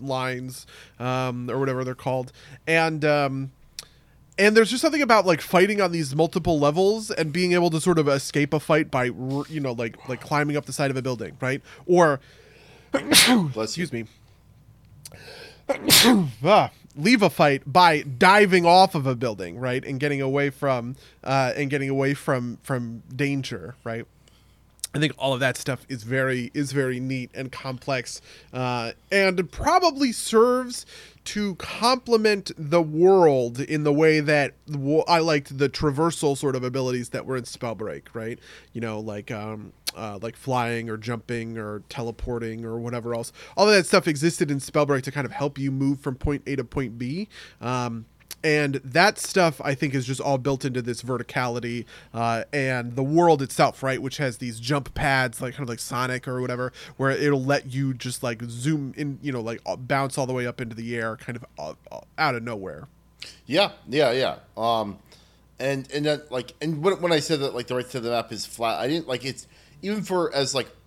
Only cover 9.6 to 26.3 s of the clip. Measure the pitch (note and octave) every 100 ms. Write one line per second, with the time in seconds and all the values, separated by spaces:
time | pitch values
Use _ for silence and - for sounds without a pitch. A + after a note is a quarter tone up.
9.6 | C3+ A#2 A#2 G2+ - B2 - D3 D3 D3
10.6 | - C3+ C#3+ C3 C3 B2 G2 D2 B2+ C3
11.6 | - - - F3 E3 C#3 - - - -
12.6 | - - _ C4+ C4 - - A#3+ D#3+ A#2
13.6 | A2 - F3 A#2+ A2 _ _ _ _ -
14.6 | _ - _ - - - - - - -
15.6 | - C#4 - - A3+ A#3 D#3+ A2 C#3 G3+
16.6 | B2 - - - D#3+ B3 G3 - D#3 C#3
17.6 | - C#3 F3+ D#3 C#3 B2 F#3 G3+ G#3 F#3
18.6 | E3+ F3+ F#3+ F3 C3+ B2 A#2+ G#2 F2+ F2
19.6 | B2+ B2+ - C#3 D3 C#3+ C3+ C#3 C#3+ C3+
20.6 | C#3+ B2+ A#2+ C3 - _ - C3+ C3 A#2+
21.6 | C#3+ C#3+ C3+ C3+ C3+ C#3 - C3+ A#2+ A#2
22.6 | - C3 A#2+ A#2 - B2+ C#3+ C#3 C3 A2
23.6 | E2 - - A2+ A#2 _ _ _ _ _
24.6 | _ _ - - D3+ - C3+ C3 C3 B2
25.6 | - B2+ - C3 G#2+ C3 C3